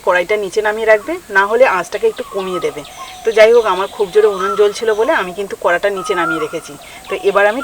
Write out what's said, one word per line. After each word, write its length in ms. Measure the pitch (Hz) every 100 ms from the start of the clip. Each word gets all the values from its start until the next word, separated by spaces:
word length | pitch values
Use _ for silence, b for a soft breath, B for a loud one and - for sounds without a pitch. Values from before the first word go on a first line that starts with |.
| 202
কড়াইটা 280 | 180 175 214
নিচে 160 | 190 214 214
নামিয়ে 220 | 220 220
রাখবে, 200 | 214 208 349 - 196
না 60 | 202
হলে 140 | 240 262 185
আঁচটাকে 300 | - 202 226
একটু 100 | 208 -
কমিয়ে 280 | 196 190 180 151
দেবে। 160 | 147 139 B B B
তো 40 | 226 220
যাই 140 | 220
হোক, 100 | 240 214
আমার 140 | 185 196 -
খুব 100 | 196
জোরে 140 | 214 214 190
উনুন 160 | 196 190
জ্বলছিল 280 | 208 202 220 208
বলে 120 | 254 294
আমি 120 | 180 190
কিন্তু 160 | 196 226
কড়াটা 260 | 190 175 202 190
নিচে 160 | 180 185
নামিয়ে 220 | 165 160
রেখেছি। 280 | 151 165 - 143 B B B
তো 60 | 196 196
এবার 160 | 190 208
আমি 100 | 208